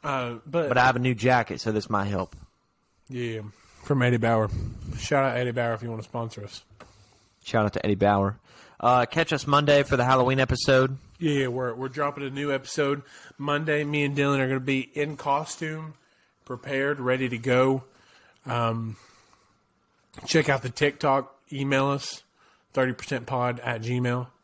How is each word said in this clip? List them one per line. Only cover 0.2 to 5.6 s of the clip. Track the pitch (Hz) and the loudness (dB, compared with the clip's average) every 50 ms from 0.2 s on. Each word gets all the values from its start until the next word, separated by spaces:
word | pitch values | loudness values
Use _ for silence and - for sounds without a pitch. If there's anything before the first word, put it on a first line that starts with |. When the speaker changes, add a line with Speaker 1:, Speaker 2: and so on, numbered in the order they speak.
| 123 120 120 113 - | -4 -6 -8 -10 -14
Speaker 1:
but | 151 143 170 160 139 | -4 -2 -2 0 2
Speaker 2:
But | 123 | 4
I | 123 123 | 6 6
have | 127 127 | 6 4
a | 123 | 4
new | 123 127 123 | 2 0 0
jacket, | 107 107 127 127 123 113 - 98 - | 2 2 4 4 4 2 0 -4 -6
so | - 113 107 | -4 -2 0
this | 107 101 - | -2 -2 0
might | 107 101 98 | -2 -2 0
help. | 101 101 92 92 - - - - _ _ _ _ _ _ _ _ _ _ _ _ _ | 0 -2 -2 -4 -6 -8 -20 -20 _ _ _ _ _ _ _ _ _ _ _ _ _
Speaker 1:
Yeah, | 135 123 120 117 113 110 104 104 - _ _ _ - - - | -8 -6 -6 -6 -6 -8 -10 -14 -18 _ _ _ -20 -20 -4
from | - 143 131 | -2 0 2
Eddie | 123 123 123 | 4 4 2
Bauer. | 117 113 117 117 110 110 104 - - - - - - - - - | 2 2 2 4 4 2 0 -2 -4 -6 -8 -10 -12 -12 -10 -10
Shout | - - - 151 139 135 | -8 -4 0 0 2 2
out | 135 123 | 2 0
Eddie | 123 123 123 | -2 -4 -2
Bauer | 113 123 | -2 -2